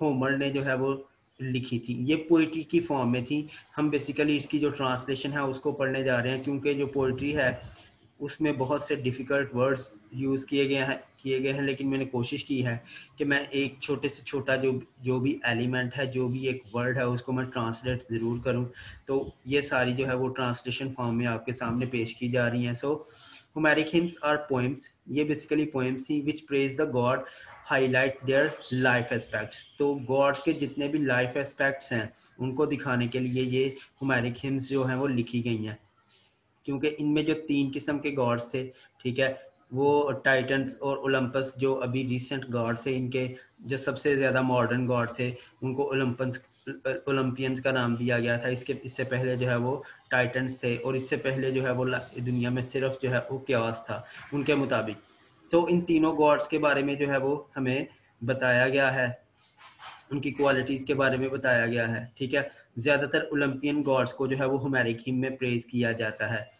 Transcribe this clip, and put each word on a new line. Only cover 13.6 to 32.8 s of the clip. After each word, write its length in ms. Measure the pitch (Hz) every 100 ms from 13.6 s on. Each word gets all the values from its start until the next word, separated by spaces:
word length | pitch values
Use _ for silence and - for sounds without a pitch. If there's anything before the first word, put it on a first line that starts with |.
| 139 -
छोटे 260 | - 135 143
से 160 | -
छोटा 320 | - 143 123 131
जो, 260 | 131 127 - -
जो 180 | 127 127
भी 200 | 131 151 120
element 480 | 117 123 127 123 139
है, 120 | 135
जो 160 | 123 127
भी 200 | 127 131
एक 140 | 127 104 117
word 220 | 123 123
है, 100 | 123
उसको 240 | 123 127
मैं 140 | 127 127
translate 580 | 131 117 117 127 123 -
ज़रूर 280 | 113 117 120
करूँ। 320 | 127 120 123 - - - -
तो 280 | 135 135 - 123
ये 140 | 143
सारी 320 | 143 135 123
जो 120 | 123 131
है 100 | 127
वो 120 | 131
ट्रांसलेशन 640 | 131 127 120 - 120 135
फॉर्म 260 | 127 120 113
में 100 | 120
आपके 280 | 113 -
सामने 320 | 123 120 117 127
पेश 280 | 127 113
की 160 | - 123
जा 180 | 123 120
रही 160 | 120
हैं। 120 | 120 120
So 200 | 139 151 - - - - _ 156
Homeric 360 | 156 151 156 175
hymns 220 | 170 - 147
are 140 | 147 -
poems, 380 | 127 123 143 - _ -
ये 160 | 135 151
basically 420 | 151 - 151 151 135
poems 260 | 127 131
थी, 200 | 131 151 143
which 180 | 147 -
praise 280 | 139 135 131
the 80 | - 123
god, 320 | 120 135 - - - - -
highlight 540 | 135 131 127 131 131 123
their 200 | 135 151 151 - 127
life 300 | 131 123 113 117
aspects। 440 | - 110 107 - - -
तो 140 | 143 143
gods 460 | 123 135 139 139
के 120 | -
जितने 340 | 156 139 - 143
भी 180 | 151 139
life 320 | 123 127 143
aspects 560 | 135 - 139 135 -
हैं 200 | 120 104 - _ -
उनको 260 | 127 127 147
दिखाने 420 | 143